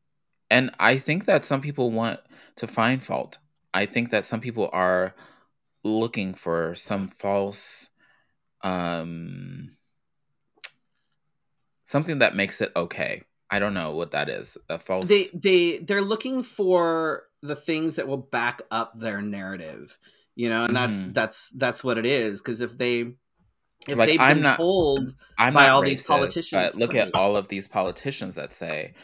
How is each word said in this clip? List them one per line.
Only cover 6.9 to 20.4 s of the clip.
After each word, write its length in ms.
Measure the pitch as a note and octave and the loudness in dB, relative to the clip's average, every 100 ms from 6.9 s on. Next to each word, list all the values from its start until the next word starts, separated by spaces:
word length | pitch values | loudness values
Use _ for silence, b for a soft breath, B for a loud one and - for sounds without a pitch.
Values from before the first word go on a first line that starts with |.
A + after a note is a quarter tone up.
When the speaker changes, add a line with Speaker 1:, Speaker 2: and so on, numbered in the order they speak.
| G2+ F#2 | -6 -6
Speaker 1:
false, 800 | - G2+ G2+ G3+ G3+ - - - _ _ _ _ _ _ _ | -6 -2 0 -2 -6 -12 -12 -16 _ _ _ _ _ _ _
um, 1120 | G2 F2+ F2 E2+ E2 E2+ E2 - G1+ G1+ - _ _ _ _ _ _ _ _ _ - _ _ _ _ _ _ _ _ _ _ _ - | -4 -2 -4 -4 -8 -10 -12 -12 -14 -14 -16 _ _ _ _ _ _ _ _ _ -18 _ _ _ _ _ _ _ _ _ _ _ -4
something 340 | C#3 D#3+ D3 | -4 -2 2
that 160 | A2+ F#2+ | 2 2
makes 240 | G2 - | -2 -2
it 140 | G#2 - | -4 -2
okay. 480 | E2+ - C2 - _ _ - | -4 -4 -6 -6 _ _ -4
I 100 | G2+ | -2
don't 140 | G#2 | 0
know 220 | G2 D#2+ D#2 | -2 -4 -4
what 160 | E2 | -4
that 180 | D2 D2 | -4 -4
is. 280 | G1+ - - - | -6 -10 -16 -10
A 100 | E2+ | -10
false 300 | - F#2 F3+ | -4 -2 4
Speaker 2:
They, 160 | G#3 F#3 | 2 2
they, 460 | E3+ F#3+ F#3 F3 D#3 | -2 4 4 4 0
they're 220 | E3+ G3+ | -2 -2
looking 400 | G3 A3 B3+ C4 | 0 -2 -4 -6
for 800 | - - F#3+ F3+ E3 D#3+ D#3+ - - _ | -6 -2 2 4 4 0 -2 -6 -10 _
the 140 | C#3+ C#3+ | -10 -8
things 420 | - D#3 D#3+ C#3+ | -4 -2 -2 -4
that 100 | C3+ | -6
will 100 | C3+ | -6
back 440 | - B2 A#2+ - - | -4 -2 -2 -4 -6
up 260 | A2+ A2+ A2+ | -4 -4 -6
their 240 | A2+ G2+ | -6 -4
narrative, 760 | G#2 G2+ F#2+ F#2+ D#2+ A#1+ D2 - b b b | -6 -6 -8 -10 -12 -14 -18 -20 b b b
you 140 | - | -4